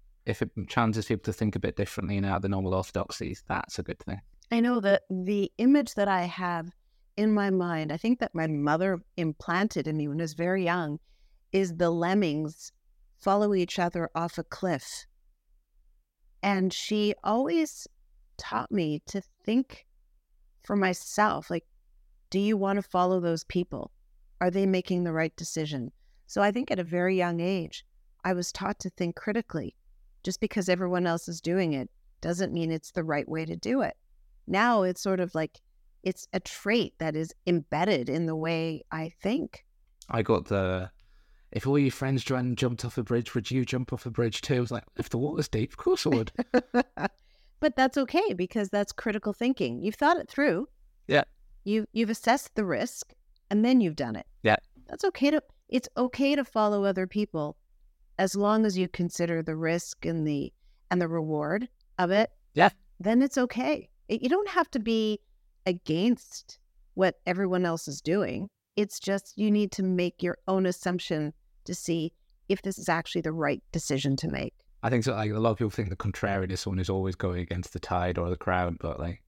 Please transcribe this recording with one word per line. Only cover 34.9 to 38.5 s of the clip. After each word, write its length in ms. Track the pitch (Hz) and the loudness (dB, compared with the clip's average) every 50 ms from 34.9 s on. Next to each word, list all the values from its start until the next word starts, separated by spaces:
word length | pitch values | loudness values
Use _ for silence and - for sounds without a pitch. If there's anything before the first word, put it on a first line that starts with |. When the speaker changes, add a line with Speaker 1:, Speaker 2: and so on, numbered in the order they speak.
| 175 - | 0 -2
Speaker 2:
sort 180 | - 202 190 185 | -2 0 0 0
of 160 | 180 175 - | 0 0 -2
like, 280 | 160 156 - - - _ _ _ _ _ _ _ _ - | -2 -4 -4 -6 -12 _ _ _ _ _ _ _ _ -4
it's 260 | 185 185 - - - - | -4 -4 -4 -6 -8 -6
a 60 | 190 | -6
trait 520 | - - - - - 202 220 240 - - - - | -6 -8 -10 -6 -2 0 2 2 2 0 -4 -4
that 180 | 160 160 151 | -4 -2 -2
is 160 | 156 160 165 - - _ | -2 -4 -6 -8 -4 _
embedded 640 | 180 175 170 143 - 151 151 180 185 185 135 120 135 | 0 2 2 0 -2 -2 0 2 2 2 2 2 0
in 160 | 135 160 170 | -2 0 0
the 100 | 160 160 | -2 -2
way 460 | 156 156 165 | -2 -2 -2